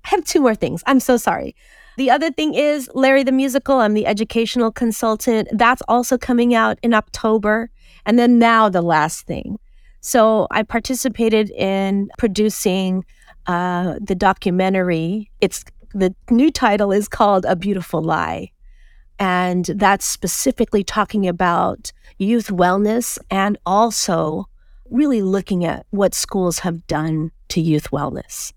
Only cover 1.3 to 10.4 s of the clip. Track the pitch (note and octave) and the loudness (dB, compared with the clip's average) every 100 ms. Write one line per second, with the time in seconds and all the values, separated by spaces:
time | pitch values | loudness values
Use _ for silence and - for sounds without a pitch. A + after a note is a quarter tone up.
1.3 | - - _ _ - - - C4+ C4+ D#4+ | -4 -8 _ _ -20 -18 -4 0 2 0
2.3 | C#4 D#4 - D4 D4 B3 C4 C4 C4+ C4 | -2 -2 0 0 0 -4 0 4 4 4
3.3 | C4 C4+ C4 - C4 G#3+ G#3+ - G#3 A3+ | 2 2 -2 2 2 4 2 0 -2 -2
4.3 | A#3 A3+ B3 A3 - A#3 G#3+ A3+ G#3+ - | -2 0 0 -2 0 -4 0 -2 0 0
5.3 | A3 - G#3+ A#3 B3+ - A#3 B3 B3 - | 0 0 2 2 2 0 0 2 -2 0
6.3 | A#3+ A#3+ A#3 A3 G#3 A3+ A3 - - A3 | 2 4 4 2 0 2 0 0 -4 0
7.3 | A3 G#3 A3 A#3 - - - - A#3+ A#3+ | 0 0 -2 -4 -14 -20 -10 0 4 6
8.3 | A#3+ A#3 A3+ G#3+ F3+ E3+ D#3 D#3 - - | 6 6 6 4 2 2 2 0 -4 -8
9.3 | - - G#3 _ - - - - B3 A3 | -10 -8 -12 _ -20 -20 -18 -2 2 4
10.3 | A3 | 2